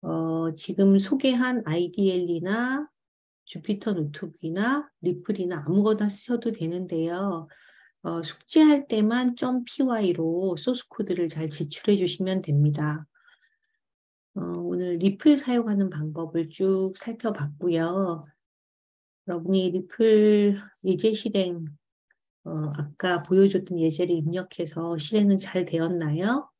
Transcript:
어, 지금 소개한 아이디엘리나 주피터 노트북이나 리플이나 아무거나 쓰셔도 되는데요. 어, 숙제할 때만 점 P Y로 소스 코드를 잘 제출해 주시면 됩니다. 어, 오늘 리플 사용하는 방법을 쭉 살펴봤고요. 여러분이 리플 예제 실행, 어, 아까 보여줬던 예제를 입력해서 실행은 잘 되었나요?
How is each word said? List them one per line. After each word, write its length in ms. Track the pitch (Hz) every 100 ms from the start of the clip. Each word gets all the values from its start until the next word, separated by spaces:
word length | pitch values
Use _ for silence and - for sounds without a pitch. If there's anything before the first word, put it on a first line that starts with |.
어, 540 | 170 165 165 160 165 156
지금 440 | - 190 196 196
소개한 640 | 196 269 269 247 254 247 185
아이디엘리나 1200 | 160 175 175 196 180 175 170 175 220 247 269 302 _ _ _ _ _ _
주피터 480 | - 160 202 226
노트북이나 960 | 185 151 147 170 - 160 170 226 285 294 _
리플이나 640 | 170 180 - 196 180 170 147
아무거나 440 | 185 208 214 208
쓰셔도 420 | 196 - 240 233
되는데요. 960 | 220 160 180 180 170 165 175 196 170 151 _ _ _ _ _
어, 200 | 170 170
숙제할 680 | 160 - _ 330 311 294 277
때만 480 | 220 214 240 254 240
점 280 | 254 254
P 200 | 240 -
Y로 720 | 262 233 196 165 160 170 190 170
소스 300 | 254 254 -
코드를 400 | - 202 175 170
잘 200 | 156 160
제출해 460 | 147 151 - - 202
주시면 460 | 180 - 190 190
됩니다. 680 | 170 143 147 147 151 151 160 _ _ _ _ _ _ _ _ _ _ _ _ 196
어, 60 |
오늘 560 | 175 175 175 180 180 170
리플 400 | 190 202 302 294
사용하는 520 | 269 247 226 202 190
방법을 600 | 151 151 156 160 165 165
쭉 440 | - 190 190 190 190
살펴봤고요. 1300 | - 226 226 202 147 - 175 165 165 185 190 165 147 _ _ _ _ _ _ _ _ _ -
여러분이 440 | 175 170 190 185
리플 880 | 180 - - 226 214 214 208 208 202 - _
예제 300 | 190 185 220
실행, 520 | 214 226 196 185 175 160 147 _ _ _ _ _ _
어, 80 | 165 160 151 147
아까 480 | 147 - 185 175
보여줬던 560 | - 185 196 185 - 175
예제를 360 | 160 151 180 175
입력해서 840 | 156 175 190 - 160 160 170 170
실행은 420 | 147 214 202 190
잘 260 | 190 185 175
되었나요? 840 | 165 165 180 156 151 196 262 - _